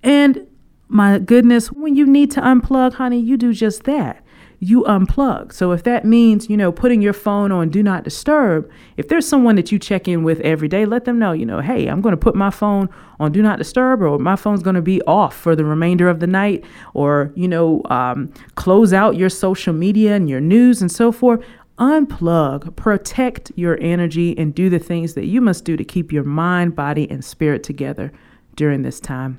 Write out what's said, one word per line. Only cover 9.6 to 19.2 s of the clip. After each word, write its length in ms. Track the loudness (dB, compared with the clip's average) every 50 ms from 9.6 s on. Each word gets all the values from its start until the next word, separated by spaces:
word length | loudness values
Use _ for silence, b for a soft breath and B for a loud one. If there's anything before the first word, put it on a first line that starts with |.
| 0 0
you 80 | -4 -4
check 300 | -2 -2 -4 -4 -2 -4
in 160 | -4 -2 0
with 160 | 0 -2 0
every 260 | 0 -2 -2 -2 -2
day, 180 | -2 0 0 0
let 200 | 0 -2 -4 -2
them 140 | -2 -2 0
know, 120 | 0 0
you 160 | -2 -4 -4
know, 140 | -4 -6 -6
"Hey, 260 | -4 -4 -4 -2 -2
I'm 140 | -2 -4 -2
gonna 160 | 0 0 0
put 180 | 2 0 0 0
my 160 | 0 -2 -2
phone 380 | -2 -2 -2 0 0 0 -2 -4 B B B B B B
on 100 | -4 -2
Do 100 | 0 2
Not 180 | 2 2 0 -2
Disturb," 440 | -8 -4 -2 0 0 0 0 0
or, 160 | 0 0 0 0
"My 160 | 0 -2 -2
phone's 300 | -2 -2 -2 -2 -2 -2
gonna 180 | -2 -2 0
be 180 | 0 0 -2 0
off 320 | 0 2 2 2 2 0 -2
for 200 | -4 -2 0 0
the 100 | 0 0
remainder 440 | -2 -2 0 0 0 2 2 2 0
of 100 | 0 0
the 80 | -2
night," 380 | -2 0 0 0 -2 -2 -4 B B B B B B
or, 380 | B -2 0 0 0 0 -2 -4 -6
you 100 | -4 -4
know, 360 | -2 0 0 0 0 0 -2 -2
um, 460 | -2 -2 -2 -2 -2 -4 -6 -8 -10 B B B B B
close 360 | -6 0 2 4 6 6 6
out 240 | 4 4 2 2 2
your 140 | 2